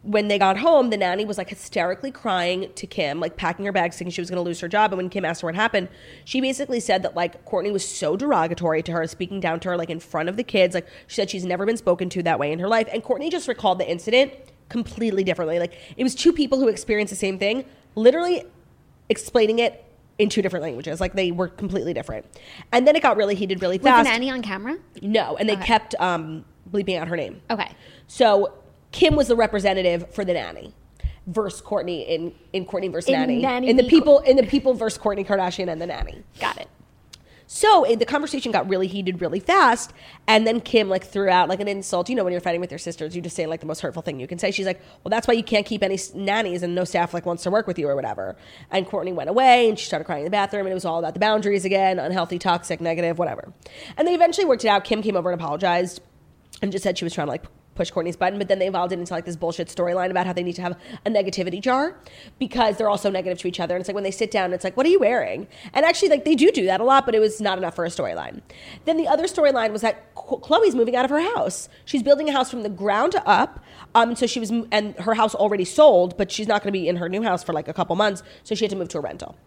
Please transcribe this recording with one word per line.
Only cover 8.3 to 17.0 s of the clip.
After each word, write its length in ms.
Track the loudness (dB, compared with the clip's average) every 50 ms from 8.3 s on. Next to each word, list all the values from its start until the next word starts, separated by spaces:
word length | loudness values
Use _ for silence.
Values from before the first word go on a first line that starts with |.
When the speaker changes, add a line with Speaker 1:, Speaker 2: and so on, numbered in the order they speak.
| 2 2 0 0 -2 -2 -2 0 0 0
Speaker 1:
to 100 | -2 -2
her, 140 | -4 -4 -4
speaking 320 | -4 -6 -10 -10 -8 -6 -6
down 220 | -4 -4 -4 -4
to 80 | -4 -4
her, 80 | -4
like, 140 | -4 -4 -6
in 100 | -8 -12
front 280 | -10 -8 -6 -4 -4 -4
of 80 | -4
the 60 | -6
kids. 320 | -8 0 4 4 4 4 2
Like, 140 | -4 -6 -6 -20 -20 -20
she 80 | _ -4
said 160 | -4 -4 -4
she's 140 | -4 -6 -4
never 200 | -4 -2 -2 0
been 120 | -2 -2
spoken 320 | 0 0 0 0 0 -2 -4
to 120 | -4 -2 0
that 160 | 0 0 0
way 100 | 0 -4
in 80 | -4 -4
her 80 | -2
life. 220 | 0 0 0 0 -2
And 100 | -4 -8 -4
Kourtney 260 | -4 -4 -4 -2 -4
just 160 | -6 -6 -4
recalled 320 | -6 -6 0 0 0 0 0
the 100 | -2 -4
incident 440 | -4 -6 -2 2 4 4 2 2 -2 -18 -20 -20 _ _ _ _
completely 540 | -6 -6 -6 -6 -6 -4 -2 0 0 0
differently. 380 | 0 0 0 -2 -2 -2 -2 -2
Like, 140 | -2 -4 -6 -14 -20 -20 -6
it 60 | -4
was 140 | -4 -2 -2
two 160 | 4 4 4
people 260 | 4 4 0 0 2 2
who 80 | 2
experienced 440 | 2 2 0 -4 -2 -2 -2